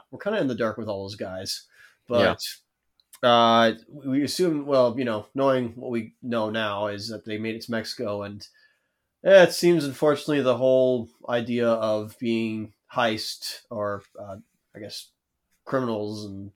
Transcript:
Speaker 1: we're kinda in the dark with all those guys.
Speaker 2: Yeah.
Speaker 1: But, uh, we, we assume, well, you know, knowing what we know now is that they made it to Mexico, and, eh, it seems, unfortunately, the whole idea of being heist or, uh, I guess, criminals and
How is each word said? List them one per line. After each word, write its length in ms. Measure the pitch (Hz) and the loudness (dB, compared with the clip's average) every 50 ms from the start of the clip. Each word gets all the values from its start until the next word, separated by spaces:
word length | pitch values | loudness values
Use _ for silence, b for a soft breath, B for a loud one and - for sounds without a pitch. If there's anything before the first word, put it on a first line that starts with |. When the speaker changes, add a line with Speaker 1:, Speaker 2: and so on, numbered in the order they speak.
| - _ | -12 _
Speaker 1:
we're 80 | - - | -16 -10
kinda 200 | - 202 220 208 | -6 -4 -2 -2
in 80 | 160 135 | -2 -2
the 80 | 123 | -2
dark 220 | 104 120 110 104 - | -2 -2 -2 -2 -4
with 100 | 113 107 | -6 -8
all 140 | 104 98 98 | -6 -8 -8
those 120 | 98 98 | -10 -10
guys. 520 | 101 110 95 92 92 98 95 - - b b b b b b b b _ - | -10 -10 -10 -8 -8 -8 -8 -10 -10 b b b b b b b b _ -2
Speaker 2:
Yeah. 220 | 123 120 107 90 82 | 2 2 2 2 2
Speaker 1:
But, 60 | - - - - - _ _ _ _ _ _ _ _ _ _ - - - | -2 -6 -10 -12 -14 _ _ _ _ _ _ _ _ _ _ -6 0 4
uh, 500 | 123 120 117 117 117 113 113 117 113 113 113 - - | 6 6 8 8 8 6 6 6 4 2 -2 -8 -18
we, 200 | - 147 135 139 | -18 -12 -6 -2
we 140 | 131 139 143 | -2 0 0
assume, 420 | 131 - - 180 175 160 147 143 143 | 0 0 0 0 0 0 -2 -2 0
well, 280 | 139 131 123 120 113 131 | 2 4 4 4 2 0
you 60 | 131 | -2
know, 220 | 120 110 107 104 - - | -2 -2 -4 -6 -6 -4
knowing 360 | 135 135 135 131 127 123 117 - | 0 2 2 2 2 0 -2 -6
what 160 | 120 123 123 | -10 -8 -4
we 240 | 120 117 113 117 - _ - | -4 -4 -4 -6 -10 _ -8
know 260 | 127 117 117 107 107 | -4 -2 -2 -2 -2
now 360 | 107 113 110 104 101 101 104 104 | -2 -2 -2 -2 -2 -2 -4 -4
is 220 | 104 101 101 113 | -4 -6 -8 -10
that 160 | 110 104 - | -10 -12 -10
they 120 | 110 107 107 | -8 -8 -6
made 160 | 110 113 113 | -4 -6 -6
it 80 | 113 - | -8 -6
to 80 | - | -6
Mexico, 520 | 117 113 110 - - - 123 104 104 101 101 | -4 -4 -4 -6 -8 -6 -6 -6 -4 -6 -6
and, 240 | 101 104 107 - b b b b b b b b b b _ _ _ _ _ - | -8 -12 -14 -16 b b b b b b b b b b _ _ _ _ _ 4
eh, 180 | 175 196 196 175 | 8 8 8 8
it 100 | 165 165 | 8 4
seems, 320 | - - 170 175 165 143 | 4 4 4 4 4 2
unfortunately, 560 | 143 127 - 156 151 147 143 - - 151 143 | -2 -2 0 2 2 2 2 0 -2 0 2
the 160 | 127 127 123 117 | 2 2 2 2
whole 520 | 131 131 131 131 127 127 127 123 113 117 _ _ - - | 4 4 4 6 4 4 2 0 -2 -6 _ _ -8 -4
idea 400 | 123 120 117 117 120 120 120 117 | -4 -2 -2 -2 -2 0 2 2
of 480 | 113 113 110 110 107 107 107 110 - - | 2 2 2 0 0 -2 -4 -6 -10 -6
being 540 | 127 117 117 113 113 110 110 110 107 107 - _ _ - - | -4 -2 0 0 -2 -2 -4 -6 -8 -10 -14 _ _ -8 -4
heist 680 | 123 123 113 110 110 - - - - - - - - - - | -2 0 0 0 -2 -6 -8 -10 -10 -12 -12 -12 -14 -16 -12
or, 320 | 120 107 104 101 101 101 98 _ - - | -8 -6 -4 -4 -4 -6 -10 _ -20 -18
uh, 180 | 101 101 98 104 113 _ _ _ _ _ - | -16 -14 -16 -16 -18 _ _ _ _ _ -20
I 40 | - | -18
guess, 320 | 107 101 - - - - _ _ _ _ _ _ _ _ _ _ _ | -16 -16 -16 -16 -18 -18 _ _ _ _ _ _ _ _ _ _ _
criminals 600 | - - 131 127 120 113 104 104 104 107 104 107 | -6 -4 -4 -2 -2 -4 -6 -6 -8 -8 -10 -12
and 260 | 101 98 98 98 98 - | -12 -12 -14 -14 -16 -16